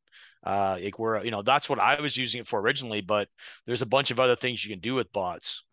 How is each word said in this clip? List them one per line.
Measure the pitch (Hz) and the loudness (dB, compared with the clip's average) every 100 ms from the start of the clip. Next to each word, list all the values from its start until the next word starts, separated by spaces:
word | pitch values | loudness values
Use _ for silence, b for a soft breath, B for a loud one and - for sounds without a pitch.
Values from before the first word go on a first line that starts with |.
| _ B B B | _ B B B
Uh, | 90 101 98 92 | -4 0 0 0
like | 98 95 | -4 -4
where, | 113 107 | -2 0
you | 117 | -2
know, | 104 | 0
that's | 104 143 - | 4 2 2
what | 123 | 2
I | 110 147 | 4 4
was | 147 120 | 0 -2
using | 120 120 | -4 -6
it | 113 | -4
for | 110 | -2
originally, | 107 143 120 104 | 0 0 -2 -4
but | 95 104 98 B B B | 0 0 0 B B B
there's | - 120 | -6 -4
a | 117 | 2
bunch | 131 131 | 2 2
of | 123 | 4
other | 127 | 4
things | 120 127 113 | 4 0 -4
you | 104 | -6
can | 98 | -6
do | 113 127 | -2 -2
with | 113 | -2
bots. | 104 90 80 - - - | -2 -2 -4 -8 -12 -14